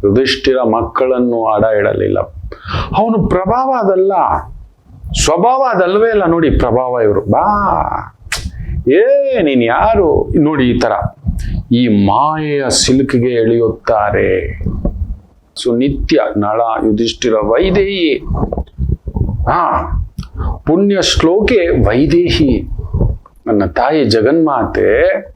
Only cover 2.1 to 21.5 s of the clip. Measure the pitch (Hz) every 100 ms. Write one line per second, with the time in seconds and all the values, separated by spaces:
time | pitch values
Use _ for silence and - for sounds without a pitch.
2.1 | 98 92 - - - - - - - 226
3.1 | 226 - 180 185 240 262 254 202 185 196
4.1 | 185 123 80 - - - _ _ - -
5.1 | - - 156 220 262 262 202 180 196 226
6.1 | 214 175 170 156 - 123 117 127 123 110
7.1 | 98 104 117 180 208 196 82 71 - -
8.1 | _ - - - - - - - 151 240
9.1 | 285 277 254 160 131 117 131 202 220 170
10.1 | 139 - - 147 151 127 117 120 101 -
11.1 | - - - - - - 120 123 104 101
12.1 | 107 147 156 151 143 131 104 - 131 139
13.1 | 127 123 120 113 117 113 110 - 110 104
14.1 | 101 98 92 - - - - - - -
15.1 | - - _ _ - 123 120 139 139 -
16.1 | 151 - 104 104 110 117 113 110 107 113
17.1 | - 123 110 104 117 190 185 196 196 165
18.1 | 127 - - - - - - - - -
19.1 | - - - - 151 170 - - - -
20.1 | - - - - - - 165 202 196 160
21.1 | - 160 185 208